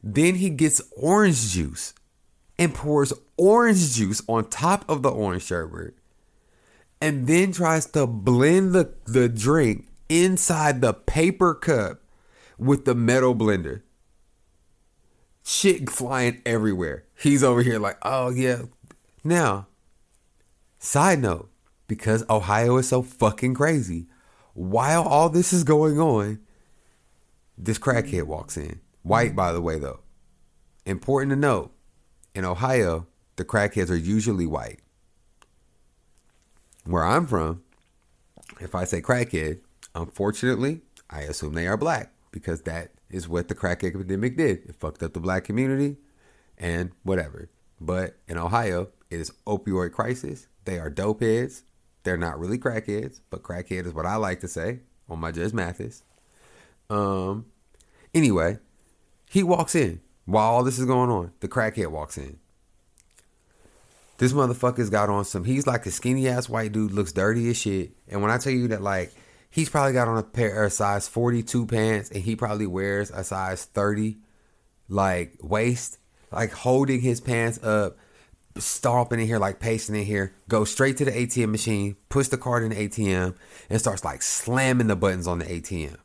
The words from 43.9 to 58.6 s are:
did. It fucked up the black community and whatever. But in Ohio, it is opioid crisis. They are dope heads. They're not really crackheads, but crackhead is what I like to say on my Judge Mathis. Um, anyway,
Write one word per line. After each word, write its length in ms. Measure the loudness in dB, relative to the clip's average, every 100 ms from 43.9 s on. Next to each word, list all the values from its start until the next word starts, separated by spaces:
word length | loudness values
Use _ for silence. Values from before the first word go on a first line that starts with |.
| -6 -6 -4 -4 0
did. 240 | 0 -2 -6
It 80 | -10
fucked 260 | -10 -8
up 120 | -10
the 80 | -6
black 240 | -2 -2 -2
community 500 | -2 -2 0 -2 -6 _ _ _ _ _ _
and 340 | -6 -4 -6 -8
whatever. 460 | -4 -4 -4 -12 -20 _ _ _
But 380 | -6 -4 -4 -10 _
in 100 | -6
Ohio, 520 | -2 -2 0 -2 -6 _ _
it 120 | -10
is 100 | -10 -12 -6
opioid 480 | -6 -2 -2 -2
crisis. 540 | -4 -6 -4 -8 -12 _ _ -10
They 120 | -8
are 120 | -8
dope 320 | -4 -4 -2
heads. 420 | 0 0 -2 -10 _ _ _ _
They're 140 | -4 -2
not 200 | -4 -6
really 200 | -6 -4
crackheads, 640 | -4 -6 -4 -6 -6 -14 _
but 140 | -16
crackhead 420 | -10 -10 -8 -8 -6
is 80 |
what 120 | -6 -4
I 120 | -2
like 240 | -4 -4
to 80 | -8
say 320 | -6 -6 -8 _ _ _
on 100 | -8
my 120 | -8
Judge 220 | -4 -4
Mathis. 500 | -4 -6 -8 -12 -14 _ _ _ _ _ -20 _ _ _
Um, 560 | -2 0 -2 -4 -6 -10 _ _ _ _ _ _
anyway, 460 | 2 4 4 2 -2